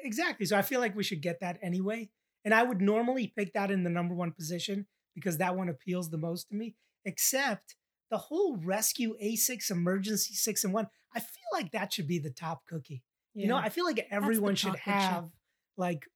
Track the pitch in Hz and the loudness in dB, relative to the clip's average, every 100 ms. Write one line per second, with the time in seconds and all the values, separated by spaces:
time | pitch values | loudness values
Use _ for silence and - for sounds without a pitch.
0 | 277 220 349 - 185 202 196 262 233 202 | -4 -2 -2 0 2 4 4 2 0 0
1 | 196 170 170 170 180 175 185 180 190 226 | -2 -2 -4 -4 -4 -6 -2 -2 0 -2
2 | 214 _ _ _ 208 220 247 208 196 214 | -6 _ _ _ 4 6 6 4 4 6
3 | 240 262 220 - 208 208 196 196 175 170 | 4 2 0 -2 -2 0 0 2 2 0
4 | 175 175 170 - 156 175 185 202 196 _ | 0 -2 -4 -4 -6 -4 -4 -4 -6 _
5 | _ - 185 156 185 185 180 147 - 180 | _ -6 -2 0 0 0 -2 -4 -2 -2
6 | 170 160 165 170 - 202 226 - _ _ | -2 -2 -2 -4 -6 -6 -6 -10 _ _
7 | 202 - - 262 269 202 - - _ _ | -8 0 2 2 0 -2 -6 -20 _ _
8 | _ 214 - 320 392 226 165 196 - - | _ -6 -2 0 0 0 -2 0 0 0
9 | 233 220 208 226 - 240 - 180 175 196 | -2 -2 -2 0 0 0 -2 0 2 0
10 | 196 208 - - 220 208 196 202 208 - | 0 0 -2 -2 -2 0 0 0 -2 -8
11 | _ 233 - - 740 381 190 220 196 - | _ -10 -10 -12 -4 -4 -2 -4 -4 -4
12 | 151 175 151 127 160 165 - 165 - 135 | -2 -2 -4 -6 -6 -8 -8 -12 -10 -14
13 | - _ _ 214 208 262 220 339 349 226 | -16 _ _ -4 0 2 0 0 0 0
14 | - 202 202 226 202 196 196 190 - 202 | -2 -2 2 2 2 2 0 -2 0 2
15 | 190 175 165 - _ _ _ - 180 160 | 2 2 -4 -14 _ _ _ -4 -2 -2
16 | - | -6